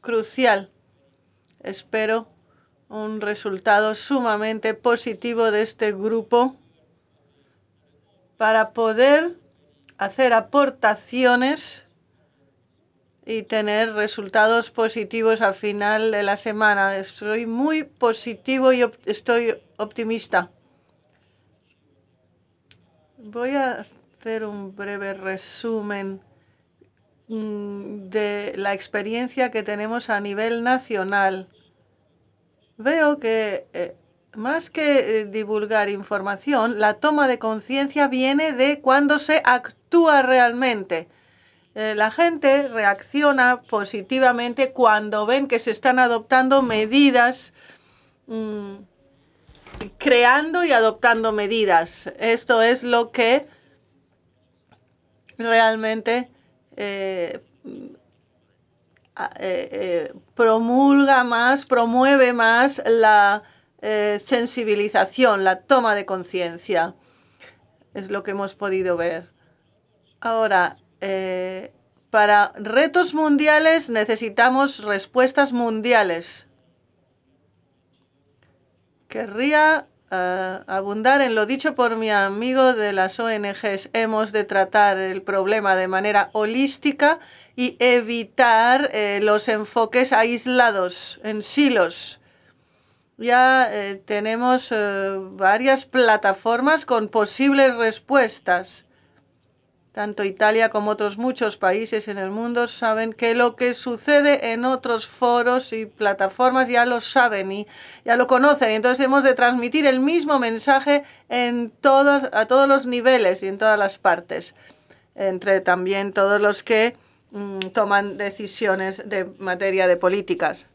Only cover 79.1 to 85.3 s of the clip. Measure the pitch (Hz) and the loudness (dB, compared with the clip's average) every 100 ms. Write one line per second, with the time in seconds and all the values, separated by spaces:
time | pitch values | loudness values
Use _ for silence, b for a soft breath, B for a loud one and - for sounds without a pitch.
79.1 | 220 220 208 269 302 311 320 - _ _ | -12 -10 -4 0 4 4 2 -4 _ _
80.1 | 190 180 185 185 185 - 190 196 208 226 | -4 -4 -4 -6 -8 -6 -6 -6 0 2
81.1 | 277 262 220 208 269 311 - 240 226 220 | 4 2 0 0 -2 -4 0 0 0 0
82.1 | 208 196 202 247 262 262 240 208 196 185 | 0 0 -2 -2 2 2 2 -2 0 -2
83.1 | - 226 220 208 196 214 190 - 226 226 | -2 -4 -4 -6 -6 -6 -6 -4 -4 -2
84.1 | 220 220 214 202 196 190 214 208 190 190 | -2 -2 -4 -2 0 2 4 2 2 -4
85.1 | 190 190 | -6 -4